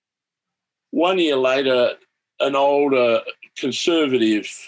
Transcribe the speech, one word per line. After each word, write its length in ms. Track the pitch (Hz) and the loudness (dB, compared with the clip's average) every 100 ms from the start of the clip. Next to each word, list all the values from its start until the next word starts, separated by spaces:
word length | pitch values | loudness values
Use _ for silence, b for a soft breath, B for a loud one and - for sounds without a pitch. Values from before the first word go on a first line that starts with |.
| _ _ _ _ _ _ _ _ _ | _ _ _ _ _ _ _ _ _
One 280 | 139 175 185 | -2 0 0
year 160 | 165 135 | 0 0
later, 600 | 131 131 135 127 120 - _ _ _ - | 0 0 0 2 0 -2 _ _ _ -4
an 160 | 139 139 | -2 0
older 640 | 139 143 143 131 120 113 - - - - | 2 2 2 2 2 0 -2 -16 -20 -8
conservative 880 | 139 123 - 165 147 131 110 107 95 - | -6 -4 -2 0 2 2 2 0 -4 -14